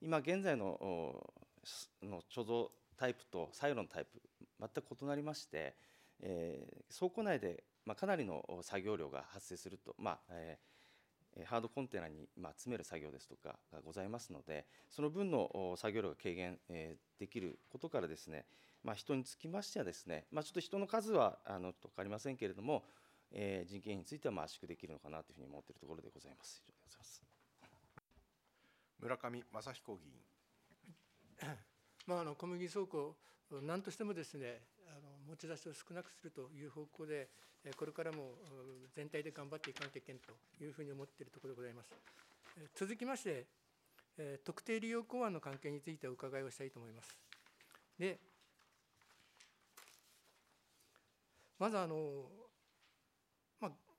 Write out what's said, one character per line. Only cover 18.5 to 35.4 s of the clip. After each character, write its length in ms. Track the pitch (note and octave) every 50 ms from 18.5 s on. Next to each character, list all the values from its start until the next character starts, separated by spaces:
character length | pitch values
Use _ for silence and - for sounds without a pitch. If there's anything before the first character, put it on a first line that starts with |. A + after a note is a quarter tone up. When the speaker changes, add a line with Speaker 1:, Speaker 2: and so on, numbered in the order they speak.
| - - - - - - -
Speaker 1:
ま 100 | A#2 A2+
あ、 20 |
人 200 | G2+ - - D3
に 80 | C3 B2+
つ 140 | - - -
き 100 | - D#3+
ま 140 | E3+ G3+
し 100 | G3+ -
て 80 | - -
は 60 | C#3+
で 80 | F2+ E2+
す 140 | - - F2+
ね、 180 | E2+ D2+ - -
ま 100 | - D3+
あ、 20 | D3+
ち 60 | -
ょ 20 |
っ 20 | -
と 60 | F3+
人 200 | - - - G3
の 80 | G3+ G3
数 260 | - A3+ G3+ A3 A3
は、 260 | E3+ A#2+ G2 - - -
あ 120 | - G2+ F#2
の、 160 | F2+ F#2 F2+
ち 20 |
ょ 20 | -
っ 40 |
と 60 | - -
分 60 | -
か 80 | - G2
り 60 | G2+
ま 100 | G#2 G#2+
せ 120 | - C#3+
ん 60 | C3+ B2
け 100 | A2+ G2
れ 60 | -
ど 80 | G2+
も、 220 | G2+ C3 D3+ - - - - - - - - - - _
え 340 | - - G#2 G2 G2 F#2+ F2
ー、 40 | F2
人 120 | G2 G2
件 120 | F2+ G#2 G#2
費 40 | F#2+
に 80 | E2+
つ 100 | - D3
い 40 | D3+
て 80 | - C#3+
は、 60 | G#2+
ま 80 | F2 D#2
あ、 20 |
圧 100 | D#2 -
縮 120 | - - E2
で 80 | E2+
き 100 | - -
る 80 | F2+ D#2+
の 60 | D2
か 100 | - D2
な 140 | D#2 D#2+ D#2
と 80 | -
い 20 | -
う 20 |
ふ 20 | D#2
う 20 |
に 60 | C2+ C2+
思 120 | C#2+ C#2+
っ 40 | C#2+
て 80 | -
い 20 | -
る 60 | -
と 80 | - C2+
こ 80 | D#2+
ろ 60 | E2
で 80 | - - -
ご 60 | -
ざ 100 | - -
い 40 | - -
ま 60 | -
す。 180 | - - - - -
以 40 |
上 40 | -
で 60 | _ -
ご 60 | -
ざ 60 | -
い 40 | -
ま 60 | -
す。 180 | - - - - - - _ - _ _ _ - - - - - - _ - - _ - - - _ _ _ _ _ _ _ - - - _ _ _ _ -
Speaker 2:
村 180 | - A#2 B2+ A#2+
上 260 | - A#2+ A#2+ A#2+ A#2 - -
雅 200 | A2 G#2+ C3+ B2+
彦 240 | - - - G#2+ F#2
議 80 | -
員。 80 | - B1+ A1+ - - _ _ _ _ _ _ _ _ - - - - E3+ - - _ _ - - - - -
Speaker 3:
<coughs> 180 | - C#3+ D3+ G2+ G2+ - _ _ _ - - - -
ま 100 | - F3+ F3
あ、 40 |
あ 20 | E3+
の、 120 | D#3 D3
小 120 | - - F3
麦 220 | F3+ F3 F3+ F3
倉 160 | E3 G3+ G3
庫、 300 | F#3+ F#3+ D#3 C#3+ D3+ D#3+ - - - - - _ _ - C#3
何 200 | C#3 D3+ E3 F#3+
と 100 | F#3 F#3
し 40 | E3+
て 80 | - A3
も 100 | G#3 G3+
で 100 | E3+ D3+
す 120 | - -
ね、 260 | D3 C3 A#2+ A#2+ A2+ A#2 - - - F#3+ E3+
あ 120 | D3+ C#3+
の、 180 | D3 C#3+ C#3+ C#3+ C#3 D3
持 100 | D#3+
ち 100 | D#3